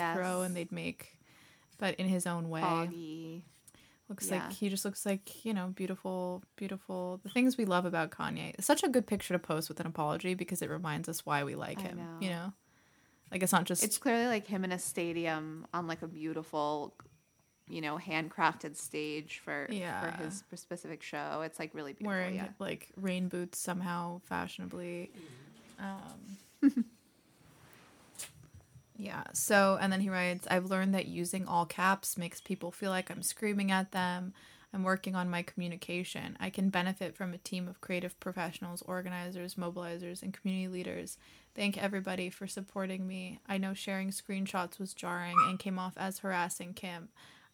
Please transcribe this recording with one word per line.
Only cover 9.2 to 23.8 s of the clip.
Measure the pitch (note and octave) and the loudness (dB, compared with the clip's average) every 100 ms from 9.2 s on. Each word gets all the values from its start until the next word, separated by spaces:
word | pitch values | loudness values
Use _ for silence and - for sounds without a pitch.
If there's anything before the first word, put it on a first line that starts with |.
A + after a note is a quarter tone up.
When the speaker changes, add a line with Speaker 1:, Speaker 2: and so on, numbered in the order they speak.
| - | 2
Speaker 1:
to | F3+ | 0
post | - D#3 D#3+ | 2 0 0
with | D3+ | -4
an | E3 | -4
apology | D#3+ D3+ E3 F#3 | 0 0 2 0
because | F#3 F3+ F3+ | -2 -2 -2
it | E3 | -2
reminds | D#3 E3+ D3+ E3 | -2 -2 -2 -2
us | D#3+ - | -6 0
why | D3 | 2
we | C#3 B2 | 2 -2
like | - - | -4 -4
Speaker 2:
I | |
Speaker 1:
him, | F#3 F3 | -6 -6
Speaker 2:
know. | E3+ E3 | -8 -4
Speaker 1:
you | F#3+ | -2
know? | E3+ F3+ G3 _ _ _ _ _ _ - | -2 -4 -8 _ _ _ _ _ _ -6
Like, | F#3 | 0
it's | F#3 | 6
not | F#3 | 6
just | E3+ F3 | 6 4
Speaker 2:
It's | G#3+ - | 4 4
clearly, | C#4 A#3 A#3+ | 4 4 4
like, | A3 G3+ | 2 0
him | G3 F#3 | -2 0
in | |
a | F3+ | 0
stadium | - - E3+ E3+ E3+ D#3 D#3 D#3+ - | -2 -2 0 2 2 0 -2 -8 -6
on, | F3 E3 | -4 -2
like, | D#3+ | -2
a | E3 | -4
beautiful, | E3 D#3 D#3+ D#3+ D#3 D3 D3+ D3 - - - _ _ _ _ - | -6 -4 -4 -2 0 2 0 -2 -10 -20 -20 _ _ _ _ -10
you | E3+ | -4
know, | D3+ D3+ | -2 -4
handcrafted | F#3 F3+ D#3+ - D#3+ D#3+ D#3+ D3 | -2 -2 -2 4 4 4 -6 -8
stage | - D3+ D3+ D3+ D#3 - | -6 -2 -2 -2 -6 -10
for, | - D3 C#3 | -4 -4 -2
Speaker 1:
Yeah. | G#3 F3 - - E3+ | -2 -2 -2 -2 -4
Speaker 2:
for | |
his | D#3+ G3 - | -4 -6 -10
sp-, | F3 | -14
specific | - F3 D3+ D#3 | -10 -10 -8 -10
show. | - D3+ D3 D3+ | -6 -4 -2 -2
It's, | D#3+ - | -4 -6
like, | D#3 | -8
really | D#3 C#3+ | -6 -8
beautiful, | C#3+ G#3 F#3+ | -4 0 0
Speaker 1:
Wearing, | F#3 F#3 | 0 -2
Speaker 2:
yeah. | F#3 - | -4 -4
Speaker 1:
like, | G3 - - - | -4 -4 -8 -4
rain | F#3+ F3+ F#3 | 0 0 0
boots | F3+ F3 - | -2 -4 -4
somehow | - F3+ | -4 -2